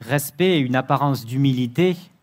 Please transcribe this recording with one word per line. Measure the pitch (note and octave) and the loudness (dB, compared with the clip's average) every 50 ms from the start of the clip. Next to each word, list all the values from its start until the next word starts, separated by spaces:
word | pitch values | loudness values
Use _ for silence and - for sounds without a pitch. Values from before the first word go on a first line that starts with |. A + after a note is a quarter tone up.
respect | A2+ A2 C3+ C#3+ C#3+ - - - F3+ F#3+ F3+ | -6 -2 -2 -2 -2 -4 -4 0 2 2 2
et | D#3 | 2
une | C3+ B2 B2+ | 2 2 0
apparence | B2+ C3 - C#3+ C3 C#3+ C#3+ C3+ - A#2+ | 0 0 0 0 0 2 0 -2 -2 -4
d'humilité, « | A2+ B2 C3+ C#3 C#3 C3 B2 B2 A#2+ B2 D#3+ F3 F#3 F3 F3 - - _ _ | -6 -2 0 2 2 2 0 -2 -2 0 0 0 0 0 -2 -8 -20 _ _